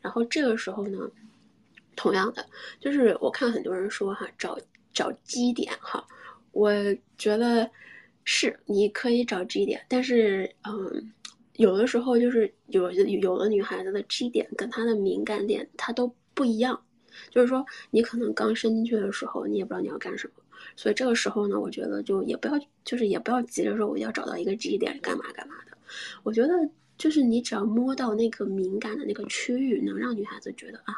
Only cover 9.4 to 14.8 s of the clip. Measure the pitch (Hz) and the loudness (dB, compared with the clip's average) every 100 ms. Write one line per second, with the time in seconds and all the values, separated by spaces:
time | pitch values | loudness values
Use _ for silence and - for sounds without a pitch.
9.4 | 185 202 202 - - 254 254 247 214 196 | -2 0 0 -2 0 0 4 4 4 2
10.4 | 185 - 208 214 190 - 220 - - _ | -2 -8 -10 -8 -6 -8 -10 -18 -20 _
11.4 | _ - 220 190 254 240 254 240 240 240 | _ 4 6 6 4 2 4 4 4 4
12.4 | 208 _ - 190 180 180 202 196 190 180 | 2 _ 0 0 2 2 2 4 2 2
13.4 | 240 202 - 277 190 202 - - 247 226 | 2 2 0 -6 -4 -6 -4 -4 -2 -2
14.4 | - - 233 233 | -2 -6 -6 -2